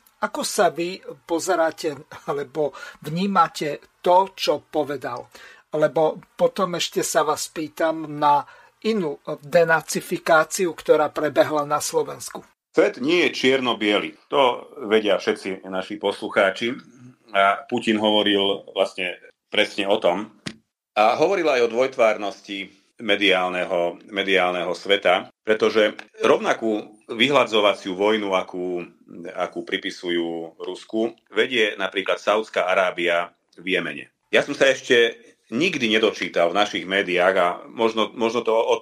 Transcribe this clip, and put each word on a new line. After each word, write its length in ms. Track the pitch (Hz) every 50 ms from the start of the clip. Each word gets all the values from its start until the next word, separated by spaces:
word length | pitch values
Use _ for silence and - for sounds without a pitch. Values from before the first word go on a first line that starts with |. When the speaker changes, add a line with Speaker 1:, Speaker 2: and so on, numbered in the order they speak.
| _ _ _ -
Speaker 1:
Ako 240 | - 214 - - 254
sa 240 | - - - 202 170
vy 320 | 143 143 170 175 185 190
pozeráte, 960 | - - 165 147 _ - 170 165 147 - 180 165 165 160 156 - - 165 143 131 151 - - - - -
alebo 480 | 156 143 143 131 123 156 151 143 - - - - - -
vnímate 960 | - 147 151 170 190 202 196 185 165 160 - - 165 151 143 - _ _ _ _
to, 320 | - - 180 180 196 185 - -
čo 240 | - - 156 143 - _
povedal? 560 | - 160 147 131 143 135 123 135 120 123 123 - - - - - - - _ _ -
Lebo 480 | 156 156 151 131 160 156 156 - - - _ _ -
potom 400 | 185 170 - - 196 175 175 165
ešte 240 | - - - 196
sa 240 | 165 - - 170 151
vás 240 | 147 156 151 - -
pýtam 560 | - 180 156 151 - - 170 160 160 160 160 151 147 147
na 240 | 151 147 143 143 135 - - - - _ _ _ -
inú 320 | 220 226 214 180 151 143 - _
denacifikáciu, 1500 | - 156 139 - 147 135 175 170 165 160 160 156 - - 190 - - 185 165 - - 170 156 160 - - - 190 170 156 -
ktorá 320 | - - - 202 151 147
prebehla 560 | - - 151 147 131 165 151 131 151 151 147
na 160 | 143 147 147
Slovensku. 640 | - - - 160 147 139 143 131 - - - - - _ _ _ _ _ - -
Speaker 2:
Svet 240 | 175 208 202 -
nie 240 | 123 143 170 180 160
je 80 | 131 -
čierno-biely. 960 | - - 127 131 135 127 123 113 98 107 104 104 98 87 80 - - _ -
To 400 | - 143 139 123 120 - - - - - 135
vedia 320 | 104 104 110 104 104 95 90
všetci 480 | - - 107 104 - 104 95 95 -
naši 320 | 92 95 92 92 - 107 98
poslucháči. 800 | - 101 98 - - 101 - 117 101 95 92 - - 117 127 131 - - - - 123 - - _ _ 113 107
A 320 | 98 98 98 101 98 -
Putin 320 | - 120 120 110 117 110 107
hovoril 720 | 104 110 107 107 104 104 101 98 98 98 98 95 - -
vlastne 480 | - 101 95 95 - - 92 90 85 - - - _ _ _ _
presne 400 | - 101 104 101 - - 101 98
o 80 | 101 110
tom. 320 | - 90 87 92 107 - - _ - - - _ _ _ _ _ _ _ -
A 240 | - 107 110 120 113
hovoril 320 | 151 175 202 190 170 156
aj 160 | 139 127 117
o 60 | 117 110
dvojtvárnosti 1120 | 117 131 - - - 120 110 107 95 104 101 95 - - - 101 98 98 92 - _ _ _ _ -
mediálneho, 1000 | 120 107 101 98 101 95 92 92 92 90 90 90 90 - 95 87 87 87 85 87 - -
mediálneho 640 | 107 98 98 98 98 92 90 90 90 90 87 87 87
sveta, 560 | - - 92 98 101 - 90 90 95 - - - _ _
pretože 480 | - 107 107 117 110 104 110 107 107 107 - - - _ -
rovnakú 760 | 110 220 143 190 220 190 135 - 117 113 107 107 - - - _ _ -
vyhladzovaciu 840 | 120 113 117 135 147 135 123 117 107 110 104 104 98 - - 101 92
vojnu, 400 | 90 101 104 110 110 104 98 95
akú, 520 | 92 92 - - 90 90 92 90 87 87 - - _ _ - - - 85 90 92 90
akú 240 | 90 90 - -
pripisujú 960 | - - - 95 - 95 87 - - 90 87 85 85 82 82 82 82 82 - -
Rusku, 560 | 90 90 92 87 - - - 110 110 117 117 _ _ _
vedie 480 | - 98 120 131 131 120 107 104 - -
napríklad 400 | 98 95 - 101 92 92 90 90
Saudská 480 | - - 104 110 110 - - 101 87
Arábia 640 | 90 95 95 95 90 87 85 87 87 85 85 87 87 - _ _ _ _ -
v 200 | 87 90 92 87
Jemene. 320 | 82 78 73 73 64 - _ _ _ _ -
Ja 80 | 110 143
som 140 | - 143 -
sa 100 | 147 135
ešte 480 | 131 131 - - 135 117 117 117 117 - - - _ _ _ -
nikdy 400 | 110 117 160 196 175 147 123 110
nedočítal 640 | 107 110 110 104 92 - 117 110 - 95 85 85
v 80 | 85 98
našich 240 | 104 104 - 98 82
médiách 520 | 90 95 98 101 87 87 87 87 92 95 95
a 80 | 87 87 90 - - -
možno, 400 | - 127 113 113 110 113 107 101
možno 320 | - - 113 113 113 120 -
to 80 | 113
o 240 | 110 113 - - 120 117